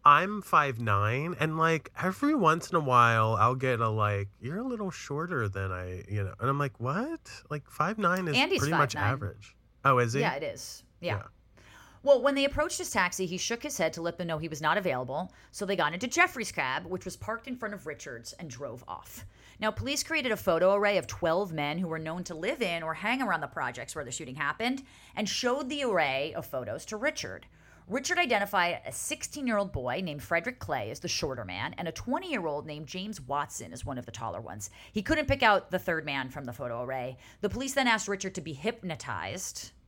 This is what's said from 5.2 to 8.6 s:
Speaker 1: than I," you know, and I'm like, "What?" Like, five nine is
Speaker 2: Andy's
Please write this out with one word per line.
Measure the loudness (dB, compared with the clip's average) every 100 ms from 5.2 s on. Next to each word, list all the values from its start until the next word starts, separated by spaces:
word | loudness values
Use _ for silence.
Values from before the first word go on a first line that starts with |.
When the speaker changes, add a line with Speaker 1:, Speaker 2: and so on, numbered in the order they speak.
| -2 0 0
Speaker 1:
than | -2 -4
I," | -4 -6 -8 -4
you | -4
know, | -4 -2
and | -2
I'm | 0
like, | -2 -4
"What?" | -4 -2 -4 -6 -10 -20 -10
Like, | -10 -10
five | -2 -2 2
nine | 2 2 2
is | 2
Speaker 2:
Andy's | 2 2